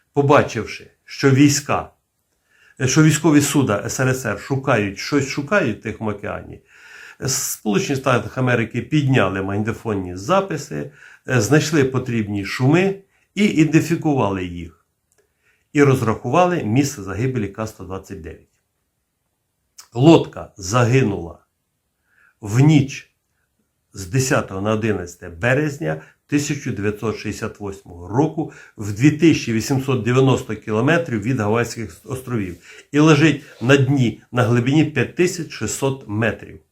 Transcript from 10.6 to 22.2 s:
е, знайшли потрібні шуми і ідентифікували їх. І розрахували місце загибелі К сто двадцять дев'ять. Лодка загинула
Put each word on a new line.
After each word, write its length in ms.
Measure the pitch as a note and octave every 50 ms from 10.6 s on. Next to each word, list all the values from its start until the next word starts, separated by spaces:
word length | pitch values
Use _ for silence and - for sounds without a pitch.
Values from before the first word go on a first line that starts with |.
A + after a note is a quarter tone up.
| - - D3+ D3+ C#3+ D3 - - - - - _ _ -
е, 120 | B2+ A#2+
знайшли 420 | G#2+ G2 C#3 D#3 D3+ - E3+ D#3 C3
потрібні 640 | C3 C3 B2+ - - A#2+ A2+ G#2+ G2 G#2 G2+ G2
шуми 500 | - - - B2 C3 D3+ F3 F#3+ G3 F#3+ G3 - _ _ _ _ _ -
і 100 | - G#3
ідентифікували 1000 | G#3 - D3 D#3 D3 D3 D#3+ - - E3+ D#3+ - D#3 C#3+ C3 A2+ G2+ G2 F#2+ F#2
їх. 400 | F2+ F2 E2+ E2 E2+ - _ _ _ _ _ _ _ _ _ _ _ _ _ _ _ _ _ _ _ -
І 100 | D3 C#3+
розрахували 800 | C3+ C3 C3 C3 A2 G#2+ - - B2 B2 E3+ F3+ F3 F3 D#3+ B2
місце 400 | G#2 G#2+ C3 D3 C#3+ - - F#2+
загибелі 440 | F#2+ F#2+ F#2 A#2+ C3 B2+ B2 G#2 G2
К 200 | - - A2 A2
сто 160 | - - F#2+
двадцять 380 | F2+ F#2+ F#2+ F#2+ - G2+ F2
дев'ять. 260 | D#2+ D#2+ E2 E2 _ _ _ _ _ _ _ _ _ _ _ _ _ _ _ _ _ _ _ _ _ _ _ _ _ _ _ - - _ -
Лодка 580 | A#2 C3 D#3+ E3 - - - - E2+ E2 - _ -
загинула 840 | F#2+ F2 G#2 B2 A#2+ A2 B2+ C3+ A#2+ G#2 G2 F2 E2+ E2 D#2+ - _ _ _ _ _ _ _ _ _ _ _ _ _ _ _ _